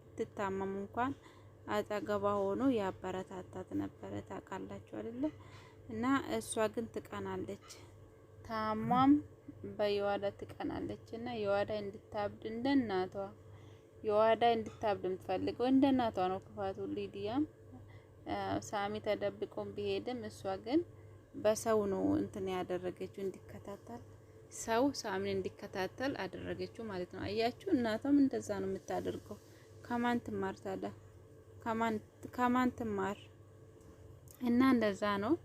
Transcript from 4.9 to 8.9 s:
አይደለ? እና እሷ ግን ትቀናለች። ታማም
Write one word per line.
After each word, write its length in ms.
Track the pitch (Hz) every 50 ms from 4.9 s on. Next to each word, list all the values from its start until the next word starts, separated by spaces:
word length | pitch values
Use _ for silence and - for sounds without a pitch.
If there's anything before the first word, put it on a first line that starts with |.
| -
አይደለ? 280 | 214 214 226 233 247 269 311 302 - - - - - - - - - - -
እና 160 | 233 220 233 254 277 269 - -
እሷ 220 | - 220 214 - - 233 220 214
ግን 180 | 214 - 226 220
ትቀናለች። 800 | - 214 202 - - 208 196 190 190 185 190 - 196 196 - - - - - - - - - - - - - - - -
ታማም 720 | - - 226 220 220 214 214 220 220 226